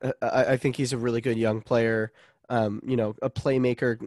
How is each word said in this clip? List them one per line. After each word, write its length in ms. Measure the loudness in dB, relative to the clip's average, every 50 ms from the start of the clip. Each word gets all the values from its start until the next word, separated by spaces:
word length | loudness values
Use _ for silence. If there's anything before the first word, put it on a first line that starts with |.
| -6
I, 100 | -6 -4 -2
I, 240 | -2 0 2 2 4 4 2
I 40 |
think 180 | 2 0 0 -2
he's 180 | -2 -2 -2 -2
a 60 | -2
really 220 | -2 0 0 0
good 180 | 0 0 0 2
young 240 | 2 0 0 0 -2
player. 500 | 0 2 2 2 2 2 0 -2 -4 -6 _ -20 -20 _ _ _ -4
Um, 320 | 0 0 0 0 -2 -4 -4
you 100 | -2 0
know, 200 | 0 0 -2 -2 -4 -6
a 80 | -6
playmaker 680 | -4 -4 -2 0 2 2 2 0 0 0 0 -2 -2 -2 -6